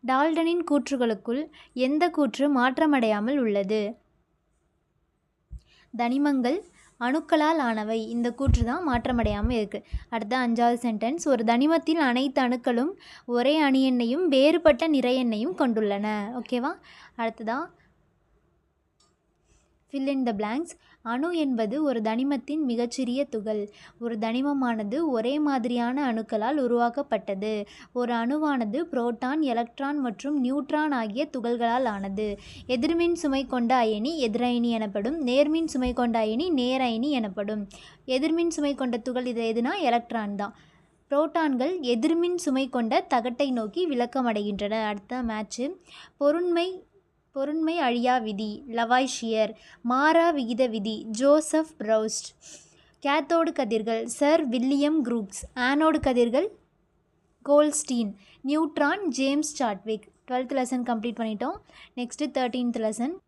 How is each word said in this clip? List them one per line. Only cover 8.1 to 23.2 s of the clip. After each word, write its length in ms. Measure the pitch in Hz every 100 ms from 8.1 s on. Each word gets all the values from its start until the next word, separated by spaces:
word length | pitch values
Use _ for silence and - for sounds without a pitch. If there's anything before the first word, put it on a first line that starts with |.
| 233 240
கூற்று 300 | 240 269 233
தான் 240 | 233 294 349
மாற்றமடையாமல் 600 | 247 240 240 220 208 220
இருக்கு. 360 | 247 202 202 - - -
அடுத்த 380 | 233 208 254 247
அஞ்சாவது 300 | 233 240 240 240
சென்டென்ஸ், 420 | 214 226 330 320
ஒரு 160 | 254
தனிமத்தில் 540 | 226 233 285 330 320 330
அனைத்து 440 | 277 240 269 269
அணுக்களும் 500 | 254 254 247 233 277 403 - - -
ஒரே 320 | 240 247 311
அணு 200 | 294 262
எண்ணையும் 500 | 262 247 233 269 359
வேறுபட்ட 600 | 262 277 339 330 294 330
நிறை 380 | 285 247 254 247
எண்ணையும் 320 | 214 254 370
கொண்டுள்ளன. 500 | 269 226 214 202 208 214 202
ஓகேவா? 400 | 247 214 247 262 359 - - - -
அடுத்ததா, 520 | 226 226 220 247 349 _ _ _ _ _ _ _ _ _ _ _ _ _ _ _ _ _ _ _ _ _ _
fill 140 | 277 269
in 180 | 269 247
the 80 |
blanks. 360 | 202 208 240 339 - _ _
அணு 360 | 226 240 330 349
என்பது 460 | 294 240 220 262
ஒரு 180 | 302 233
தனிமத்தின் 600 | 220 226 269 277 - 302
மிகச்சிறிய 640 | 285 233 240 240 254 247